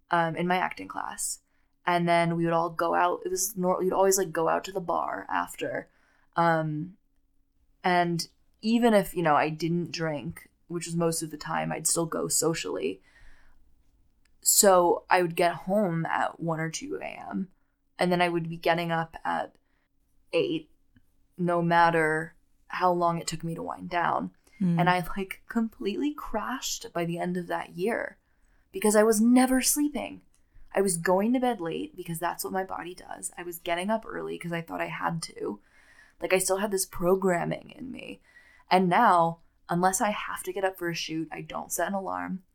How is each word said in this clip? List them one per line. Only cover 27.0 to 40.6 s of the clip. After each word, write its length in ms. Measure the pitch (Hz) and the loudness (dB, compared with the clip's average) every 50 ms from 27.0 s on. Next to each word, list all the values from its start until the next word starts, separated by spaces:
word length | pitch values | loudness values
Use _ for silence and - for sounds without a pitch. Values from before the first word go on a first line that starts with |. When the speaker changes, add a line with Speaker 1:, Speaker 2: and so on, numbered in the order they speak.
| 170 | -4
Speaker 1:
the 140 | 165 170 170 | -2 -2 -2
end 180 | 175 180 180 | -2 -2 -2
of 100 | 180 175 170 | -4 -4 -4
that 280 | 170 170 - - 165 | -6 -6 -6 -8 -6
year 400 | 170 180 226 233 - - - - _ _ _ _ _ _ _ _ _ _ _ | -4 -2 -2 0 -2 -4 -6 -10 _ _ _ _ _ _ _ _ _ _ _
because 240 | - 190 - 208 208 | -6 0 2 4 6
I 60 | 214 | 6
was 180 | 214 226 220 208 | 6 6 6 6
never 400 | 220 240 247 254 254 254 262 254 | 6 6 6 6 6 6 4 2
sleeping. 600 | 247 - - 294 294 294 294 - - - - 185 - _ _ _ _ _ _ - - - - | 2 2 2 2 0 0 -2 -4 -8 -8 -10 -16 -20 _ _ _ _ _ _ -20 -12 -4 0
I 60 | - | 0
was 160 | 196 196 175 | 2 2 0
going 360 | 165 165 185 180 190 202 226 247 | 0 2 2 2 4 4 2 2
to 60 | 262 | 2
bed 200 | 247 247 233 196 | 2 0 -2 -2
late 340 | 165 165 160 160 98 - - | -4 -6 -6 -6 -8 -10 -12
because 240 | - 175 - 165 160 | -12 -10 -8 -6 -4
that's 240 | 175 170 175 - | -4 -4 -4 -4
what 100 | - 196 | -6 -4
my 120 | 190 190 190 | -4 -4 -4
body 300 | 185 - - - 170 185 | -6 -8 -10 -10 -12 -14
does. 360 | - - - - - 185 - - | -14 -16 -16 -12 -12 -12 -12 -10
I 60 | - | -12
was 160 | 170 175 175 - | -12 -12 -12 -8
getting 320 | - 175 170 175 185 202 | -6 -4 -4 -2 -2 -2
up 140 | 220 220 - | -2 -4 -4
early 320 | - - 165 165 160 165 170 | -8 -10 -8 -8 -8 -8 -8
'cause 140 | - 170 | -8 -6
I 100 | 170 165 | -6 -6
thought 180 | 165 - 185 175 | -6 -6 -6 -6
I 60 | 170 | -6
had 360 | 165 160 165 175 165 170 160 - | -6 -6 -4 -4 -2 -2 -4 -6
to. 360 | - - - - - 208 - _ _ _ _ _ _ _ - - _ _ - | -10 -10 -8 -8 -8 -8 -10 _ _ _ _ _ _ _ -20 -20 _ _ -10
Like, 120 | 170 170 | -2 0
I 60 | 185 190 | 2 2
still 200 | 190 - 190 196 | 2 0 0 0
had 120 | 202 220 | 0 -2
this 160 | 202 190 - | -2 -4 -4
programming 840 | - - - 175 175 196 190 196 190 180 170 156 156 - - - - - | -6 -4 -2 2 2 2 4 2 2 0 0 0 -2 -4 -6 -8 -14 -16
in 160 | - - - | -14 -14 -14
me. 280 | - - - - 196 - _ _ _ - - _ _ _ _ - | -14 -14 -14 -16 -16 -18 _ _ _ -20 -20 _ _ _ _ 2
And 180 | 175 185 190 180 | 4 4 4 4
now, 500 | 170 208 247 214 185 175 165 165 165 - _ _ _ _ _ - | 4 6 6 6 6 6 4 2 0 -4 _ _ _ _ _ -4
unless 320 | 180 170 180 190 190 - | 0 2 2 2 2 0
I 100 | 220 208 | 0 -2
have 320 | 208 - - 185 185 - - | -2 -4 -6 -8 -10 -10 -10
to 80 | 185 | -8
get 120 | 180 202 | -4 -2